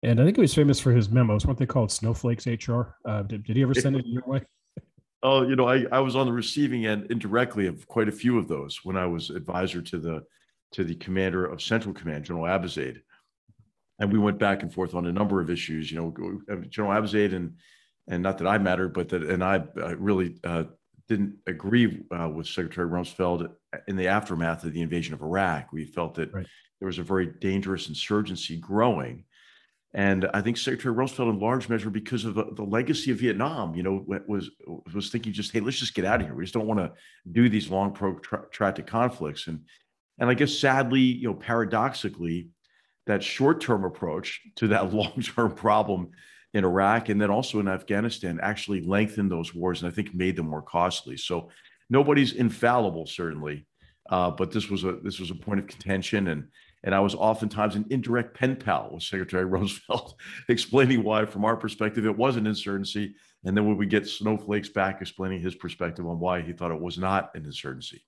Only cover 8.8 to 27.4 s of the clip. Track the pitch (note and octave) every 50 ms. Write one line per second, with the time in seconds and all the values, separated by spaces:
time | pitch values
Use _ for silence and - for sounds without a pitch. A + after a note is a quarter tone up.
8.8 | - F#2 F#2+ F#2+ F#2 F2+ E2+ E2 - - D2 F2+ D2 - F2+ F2+ F#2+ F#2 E2+ F2
9.8 | E2 - - F2 D#2 E2+ D#2+ D2+ D2+ _ _ _ _ _ _ _ _ _ - -
10.8 | F#2+ E2 E2+ E2+ - F#2+ F#2 F#2+ F#2+ F#2+ F2 F#2 F#2 F2 - E2+ - - A2 A2+
11.8 | A2+ G2+ F#2+ - - E2+ D2+ D2 D2+ D2+ F2 E2+ D#2+ E2+ F#2 G2 F#2 F2+ - -
12.8 | C#2 B1+ B1+ - _ _ _ _ _ _ _ _ _ _ _ _ _ _ _ _
13.8 | _ _ _ _ G#2 G2+ G2 A2 G2+ G#2 G2 G2+ G#2+ G2+ G2 F#2+ - E2 - F#2
14.8 | F#2 E2+ F2 F2 F2 F2 F2 F#2+ G#2 G2+ G2 F#2+ E2+ D#2+ F2 E2+ - - D#2 D#2
15.8 | D#2 D#2 D#2 E2 E2 E2 E2 - - F#2 F#2+ G2+ - - G#2 F2+ F2 - - -
16.8 | G#2+ G2+ G2 G#2+ G#2+ G#2 G2+ G#2+ G#2 G2+ F#2 F2+ F2 F2 E2+ - _ _ _ _
17.8 | _ _ _ _ _ - F2+ F2 F2+ F#2+ F#2+ - E2+ F#2 G2+ A2 G2 F#2 F2+ F2+
18.8 | F#2+ F2+ C#2+ F#2 F2 E2 F#2 F2+ D#2 D2+ F#2 F2+ F#2 F#2 G2 F#2+ D#2+ - - F2+
19.8 | D#2+ E2 F2 E2+ F2+ G2+ G#2 F#2 F#2 E2+ E2 - - F2 E2+ E2 D#2+ - - _
20.8 | _ _ _ - _ _ A2+ G2+ G2+ G2 - - _ - F2+ D#2 - G2 A2+ B2
21.8 | A#2+ G#2+ E2 - - - F2+ E2+ E2+ D#2+ D2+ D#2+ E2 - - - F2+ E2 - F2+
22.8 | F2 E2+ E2 F2 F2 E2+ - - F#2 F2+ F2 E2+ E2 E2+ - _ _ _ - -
23.8 | - - G2 F#2+ F#2 F2+ G2 G#2 G#2 - F#2 E2 E2+ E2 E2 E2 - E2+ D2+ E2+
24.8 | E2+ D#2+ E2 E2+ E2 E2+ D#2+ D2 D2+ D#2 F2 F#2+ G2 F2+ D#2+ D2+ C#2+ - - D#2
25.8 | D#2 D2 - - F2 E2 - - D#2+ D2+ - G2 F#2 - - - _ _ _ _
26.8 | G2 F#2+ F2 F2+ F2 E2 G2 F#2+ F2+ D#2+ - -